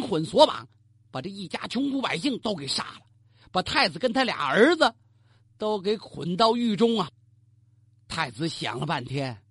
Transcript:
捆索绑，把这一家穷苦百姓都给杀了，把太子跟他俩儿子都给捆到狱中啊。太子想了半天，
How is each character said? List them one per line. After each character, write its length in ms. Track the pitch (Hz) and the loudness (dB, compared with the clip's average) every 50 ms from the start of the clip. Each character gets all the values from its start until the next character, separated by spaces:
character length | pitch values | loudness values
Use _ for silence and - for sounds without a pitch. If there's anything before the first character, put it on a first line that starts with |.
捆 220 | - 247 196 156 160 | 0 0 0 -2 -2
索 220 | - - 277 302 | 2 4 6 6
绑， 200 | - - 113 117 - _ _ _ _ _ _ _ _ | 6 4 -2 -12 -16 _ _ _ _ _ _ _ _
把 100 | - 131 | -10 -10
这 80 | 135 196 | -8 -10
一 200 | 196 202 190 156 | -10 -12 -10 -10
家 180 | - - - | -10 -10 -8
穷 240 | - - 233 277 285 | -4 -2 -2 -2 0
苦 100 | 262 269 | -2 -2
百 160 | 233 - - | -2 -2 -2
姓 220 | 165 170 285 240 170 | -2 -2 -2 -2 -2
都 160 | - 226 202 | -4 -4 -4
给 100 | 156 143 | -4 -6
杀 200 | 135 - - - | -6 -6 -6 -6
了， 160 | - - - _ _ _ _ _ _ _ _ - - | -8 -12 -20 _ _ _ _ _ _ _ _ -12 -6
把 100 | - 185 | -4 -4
太 280 | 180 - - 311 262 190 | -2 0 0 2 2 0
子 100 | 139 170 | 0 -2
跟 140 | - 247 | -2 0
他 100 | 220 269 | 0 0
俩 240 | 254 214 156 139 147 | 0 0 -2 -4 -2
儿 300 | 135 143 185 233 311 359 | 2 6 6 8 8 8
子 180 | 320 294 233 - _ _ _ _ _ _ _ _ _ _ _ _ - | 6 4 2 2 _ _ _ _ _ _ _ _ _ _ _ _ -6
都 220 | 214 214 214 202 | -4 -2 -2 -2
给 160 | 170 202 220 | -2 -2 -2
捆 400 | 202 - - - 139 - 170 180 | -2 -6 -12 -12 -8 -6 -2 2
到 180 | 180 226 226 240 | 4 4 4 4
狱 220 | 240 240 226 202 | 4 2 0 2
中 240 | 160 233 233 233 214 | 4 4 4 4 2
啊。 100 | 170 - - _ _ _ _ _ _ _ _ _ _ _ _ _ _ _ _ _ _ | -2 -4 -8 _ _ _ _ _ _ _ _ _ _ _ _ _ _ _ _ _ _
太 240 | - - 165 156 131 | -8 -6 -4 -4 -4
子 180 | 117 135 165 165 | -4 -6 -6 -6
想 300 | - - 131 - 113 131 | -4 -6 -6 -6 -6 -4
了 80 | 156 | -4
半 180 | 147 165 135 120 | -4 -4 -4 -6
天， 380 | 120 127 143 135 127 117 - - _ | -6 -6 -6 -6 -6 -8 -12 -16 _